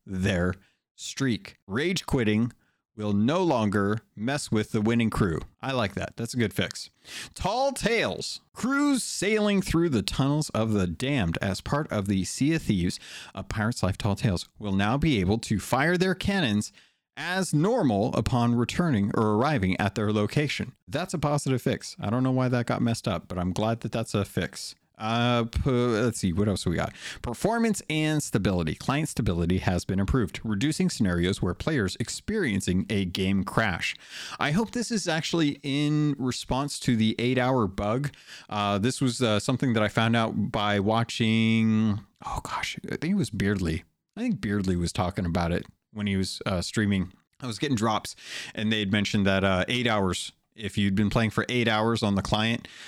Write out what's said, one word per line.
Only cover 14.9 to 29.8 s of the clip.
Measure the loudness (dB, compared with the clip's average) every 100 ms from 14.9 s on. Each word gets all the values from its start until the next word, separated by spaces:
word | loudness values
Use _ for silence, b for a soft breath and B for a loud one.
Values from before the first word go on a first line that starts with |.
| 2
be | 2 2
able | 2 0
to | 0 -2
fire | 0 0 2 2
their | 2 0
cannons | 0 0 2 0 -2 b b b b -10
as | -4 -2 0
normal | 2 2 2 2 2 2
upon | 0 0 2 2 2
returning | 0 0 2 2 2
or | 2 2 4
arriving | 2 2 2 2
at | 0
their | 0 0
location. | 0 0 0 -2 -4 -8 -12 -10
That's | -8 -6
a | -2
positive | 0 0 0 0
fix. | 0 -2 -6 -8
I | -2
don't | 0
know | 2
why | 2 2
that | 0 0
got | 0
messed | 0 0 -2
up, | -4 -4
but | -2
I'm | -2
glad | 0 0 -2
that | -4
that's | -4 -2
a | -2
fix. | -2 -2 -4 -6 -14 -16 _ -8
Uh, | -2 0 2 2
pu-, | 0 -2 2
let's | 2 2 2 2 0
see, | 0
what | 2 2
else | 2 0
we |
got? | 0 -2 B B B
Performance | -8 -2 0 2 2 0 -2
and | 0 2 0
stability. | 0 0 2 2 0
Client | -2 -2 -2 -2
stability | -2 0 0 2 0
has | 0 -2